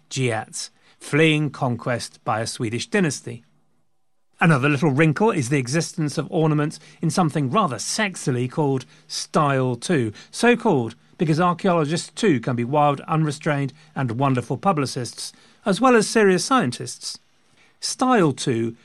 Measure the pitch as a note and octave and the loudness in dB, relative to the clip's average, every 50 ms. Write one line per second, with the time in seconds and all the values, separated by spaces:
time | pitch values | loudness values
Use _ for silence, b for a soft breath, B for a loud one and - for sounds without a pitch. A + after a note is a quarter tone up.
0 | _ _ - C#3 C3 A#2+ A2+ G#2+ A2+ - - - - - b b b b b b | _ _ -6 -4 -2 -2 -2 -4 -6 -8 -12 -14 -14 -14 b b b b b b
1 | - - - D3 D#3+ D#3+ D#3 D3+ D#3 C#3+ - - D3 B2+ A#2+ A2 - C#3 A#2+ A2+ | -12 -2 2 4 4 4 4 2 0 -4 -4 -4 -2 -2 -2 -4 -4 -6 -6 -6
2 | - - - - _ - A2+ G#2+ A2+ A2 - - B2+ A2 A2 A#2+ - - - G#3+ | -6 -12 -16 -12 _ -4 -4 -4 -4 -6 -6 -6 -6 -6 -4 -6 -8 -2 0 0
3 | F#3+ D#3 B2+ - - B2 A#2 A#2 _ _ _ _ _ _ _ _ _ _ _ _ | 0 0 -2 -4 -10 -14 -16 -16 _ _ _ _ _ _ _ _ _ _ _ _
4 | _ _ _ _ _ _ _ _ - E3+ D#3+ C3+ B2 D3 D3 C3+ D3 D#3+ C3 C3 | _ _ _ _ _ _ _ _ 4 4 4 4 4 2 2 2 2 2 4 4
5 | E3 D#3+ C#3+ - G#3 A3+ - F#3 B2+ A2+ D3 C#3+ C3 A#2+ C3 E3 D#3+ - - - | 4 4 4 2 2 2 2 0 -2 0 0 -2 -2 -2 -2 -4 -4 -4 -6 -6
6 | D#3 D3 - - C#3 - - F3 D#3 D#3 D3+ D3+ D3 D#3 - - B B B B | -6 -4 -4 -6 -6 -4 -2 0 2 2 2 2 0 -2 -4 -10 B B B B
7 | B D#3+ C#3 - F#3 D3+ C3+ E3 D3 B2 C3 G#3+ G#3 E3 B2 G#2 - - - - | B -2 0 2 0 2 0 0 -2 0 0 0 0 0 -2 -6 -8 -6 -4 -2
8 | G#3+ G3+ F3+ - - - C3 A#2+ B2 B2+ - - D#3 C#3 C3+ C3 - b b b | -4 -4 -4 -6 -4 -4 -2 -2 -2 -4 -2 -2 0 0 0 -2 -4 b b b
9 | b b - - - - - E3+ D#3 C#3+ C#3 C3 C3 B2+ B2 A#2+ - - F#3 D3 | b b -10 -10 -10 -2 0 2 2 2 2 2 0 0 -2 -4 -4 -2 0 0
10 | A#2 G#2+ G#2 B B B B - - A#3 B3 A#3+ - A#3 F3+ C3+ A#2 A2+ - b | 0 -2 -4 B B B B 0 4 4 4 4 4 2 2 2 0 -2 -8 b
11 | b b b b F#3 D3+ D#3+ C#3+ F3+ F3 F3 E3 - G3+ F3 E3+ D#3 C#3 E3 D#3+ | b b b b 0 0 2 2 2 0 0 0 0 2 2 2 2 0 -2 -4
12 | - - _ - - G#3+ D3+ A#2+ A2 D3 B2+ A#2+ A#2+ A#2 C#3+ D3+ D3 D3 C#3+ C#3 | -6 -8 _ 0 2 2 2 2 0 -2 -2 -2 -2 0 2 2 2 2 2 0
13 | - - E3+ D#3 D#3+ D3+ C#3 - - E3+ D3 C#3 C#3 C3+ - b b b b - | -4 -4 0 0 0 0 -2 -4 -4 -4 -2 -2 -2 -6 -6 b b b b -4
14 | C3+ B2 G#2+ A#2 C#3 C#3 C3 B2 A2+ - C#3+ A2+ - G3 G3 D3 C#3 A2+ - C#3 | -4 -4 -2 0 0 2 2 0 -2 -4 -6 -2 0 0 0 0 -2 -4 -4 -8
15 | A#2+ A2+ - - - - - b b b b b b A3+ F#3+ E3 A#3 C4 B3 A3+ | -8 -10 -10 -12 -14 -14 -16 b b b b b b -2 0 2 4 4 6 4
16 | G3+ - - A#3 G#3+ G3 F#3 F3 E3+ - C4+ B3+ G3 C3 - - B2+ B2 - - | 4 2 2 4 4 4 4 2 2 2 2 2 2 0 -4 -6 -10 -12 -12 -12
17 | - - - - _ _ _ _ b b b b b b b b - - - - | -12 -12 -12 -12 _ _ _ _ b b b b b b b b -8 -8 -2 0
18 | C4 B3+ B3+ A3+ F3+ D3+ C3 - - D3+ B2 A2+ A2+ A2+ A2+ b | 2 2 4 4 4 2 2 0 -2 -2 -2 0 -2 -4 -6 b